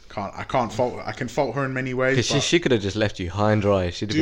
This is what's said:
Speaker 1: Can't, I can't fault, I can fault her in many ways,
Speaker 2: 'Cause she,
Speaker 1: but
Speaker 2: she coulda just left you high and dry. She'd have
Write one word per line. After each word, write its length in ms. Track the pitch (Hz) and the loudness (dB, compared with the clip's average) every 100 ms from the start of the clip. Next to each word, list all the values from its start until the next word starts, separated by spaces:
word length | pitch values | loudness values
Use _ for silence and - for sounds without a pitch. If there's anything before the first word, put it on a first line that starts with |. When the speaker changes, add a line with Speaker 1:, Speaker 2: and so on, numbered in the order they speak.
| - | -14
Speaker 1:
Can't, 260 | - 98 - | -8 -8 -8
I 60 | - | -4
can't 260 | 139 113 | -2 0
fault, 300 | 110 123 110 | 0 -2 -2
I 80 | - | -8
can 160 | 110 127 | -6 -6
fault 260 | - 135 123 | -2 -2 0
her 100 | 135 | -4
in 80 | |
many 200 | 131 131 | -4 -4
ways, 220 | 127 131 131 | 0 2 2
Speaker 2:
'Cause 100 | - | 2
she, 60 | 143 | 0
Speaker 1:
but 80 | |
Speaker 2:
she 160 | - 170 | 2 2
coulda 180 | 156 120 | 4 2
just 180 | 98 104 | 2 0
left 240 | 107 - | -2 -2
you 100 | 90 | -6
high 220 | 95 104 | 0 2
and 100 | 107 | 4
dry. 280 | 101 98 90 | 4 2 2
She'd 240 | 85 104 | -2 -2
have 40 | 220 | 2